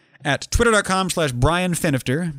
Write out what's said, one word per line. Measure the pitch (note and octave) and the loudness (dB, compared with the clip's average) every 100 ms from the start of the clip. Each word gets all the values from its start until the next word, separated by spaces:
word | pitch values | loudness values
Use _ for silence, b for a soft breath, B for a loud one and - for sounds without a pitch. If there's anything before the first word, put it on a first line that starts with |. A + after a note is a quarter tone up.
| b b | b b
at | D3+ C3+ - | -4 -4 -2
twitter | - A#3 | 2 4
dot | G#3+ G3+ | 2 2
com | F#3+ F3+ | -2 0
slash | F#3 D3 | 0 -2
Brian | B2 C#3+ F3 F3+ | 2 2 2 0
Finifter, | E3 E3+ C3 - D3 F3 | 0 0 -2 -2 -2 -4